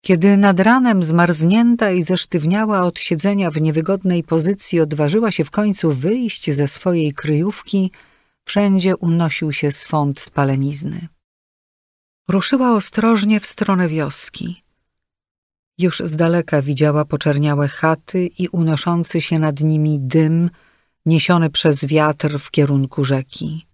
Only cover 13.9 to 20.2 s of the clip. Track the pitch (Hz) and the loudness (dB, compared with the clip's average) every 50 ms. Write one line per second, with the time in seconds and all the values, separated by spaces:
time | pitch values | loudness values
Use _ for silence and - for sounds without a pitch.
13.9 | 156 160 147 143 - - - - - - - 170 175 _ _ _ _ _ _ _ | -2 -2 -4 -4 -4 -6 -8 -8 -8 -10 -10 -10 -12 _ _ _ _ _ _ _
14.9 | _ _ _ _ _ _ _ _ _ _ _ _ _ _ _ _ _ - 180 180 | _ _ _ _ _ _ _ _ _ _ _ _ _ _ _ _ _ -2 -2 -2
15.9 | - - - 170 151 156 170 165 170 175 165 - 160 147 135 143 143 127 151 151 | 0 -2 -6 -6 -2 0 0 2 2 0 0 0 -2 -2 0 -2 0 0 2 2
16.9 | 147 151 151 143 - 143 - 151 143 143 147 151 147 143 143 139 - - - 160 | 2 0 -2 -2 -4 -2 0 0 0 2 0 0 0 0 -2 -2 -4 -2 0 0
17.9 | 160 156 _ - - 185 180 175 _ - 185 170 - 175 165 160 160 139 - 175 | 0 -2 _ -6 -4 -4 -4 -4 _ -6 -6 -4 -2 0 0 0 0 0 0 -2
18.9 | 170 170 165 - - 170 151 - 165 156 156 156 143 139 151 156 156 151 151 151 | 0 0 -2 -2 -2 -4 -2 0 0 0 0 0 0 0 0 0 2 2 2 0
19.9 | 151 143 135 127 131 160 | 0 -2 -2 0 2 2